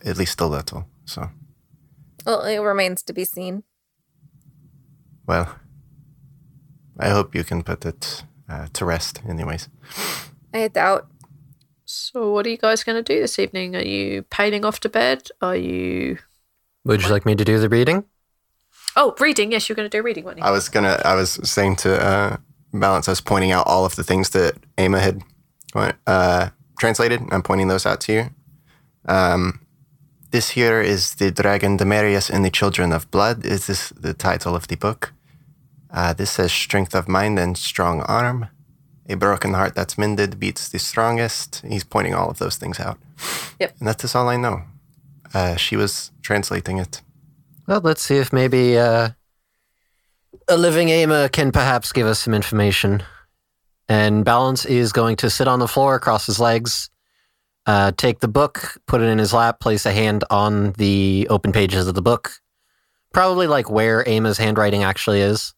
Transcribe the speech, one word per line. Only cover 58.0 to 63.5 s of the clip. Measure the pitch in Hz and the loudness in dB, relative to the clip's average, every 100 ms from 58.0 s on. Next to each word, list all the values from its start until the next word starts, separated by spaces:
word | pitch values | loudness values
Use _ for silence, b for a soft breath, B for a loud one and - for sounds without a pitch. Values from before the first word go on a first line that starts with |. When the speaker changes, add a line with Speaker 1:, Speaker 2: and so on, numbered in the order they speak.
| 123 117 | 0 0
Speaker 4:
the | 117 | 0
book, | 107 147 - - - - | 2 0 -2 -12 -12 -2
put | 127 | 2
it | 113 | 4
in | 110 | 2
his | 107 | 2
lap, | 117 117 - | 4 2 0
place | 117 107 113 | -2 0 2
a | |
hand | 101 110 104 - | 2 2 0 2
on | 104 104 104 101 | 2 2 2 0
the | 98 101 98 98 95 - | 2 2 4 2 2 2
open | 104 104 | 2 2
pages | 101 95 92 92 | 2 2 2 0
of | |
the | 87 | 0
book. | 87 117 - - _ _ _ _ _ _ _ | 0 0 -2 -16 _ _ _ _ _ _ _
Probably, | - 185 180 | 2 2 2
like, | 175 | 2